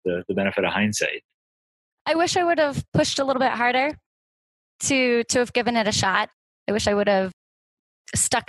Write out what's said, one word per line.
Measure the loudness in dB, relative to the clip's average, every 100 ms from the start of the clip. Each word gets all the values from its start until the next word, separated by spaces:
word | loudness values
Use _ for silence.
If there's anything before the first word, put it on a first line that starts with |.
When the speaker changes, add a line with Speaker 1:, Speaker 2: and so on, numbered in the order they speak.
| -4
Speaker 1:
the, | -4 -4
the |
benefit | -2 -2 0 -2
of |
hindsight? | 0 0 0 -4 -6 _ _ _ _ _ _ _ _ -2
Speaker 2:
I | 0
wish | 0 0
I |
would | 0 2
have | 0 -2 -4
pushed | -2 0 0
a |
little | -2 0
bit | 0
harder | 0 0 0 -2 -4 _ _ _ _ _ _ _ _
to, | -2 2 2 2 0
to | 0
have | 0
given | 0 0 0
it | 0
a |
shot. | 0 0 0 -2 _ _ _ -4
I |
wish | -2 0
I | 0
would | 2
have | 2 0 -6 _ _ _ _ _ _ -8 -4
stuck | 0 -2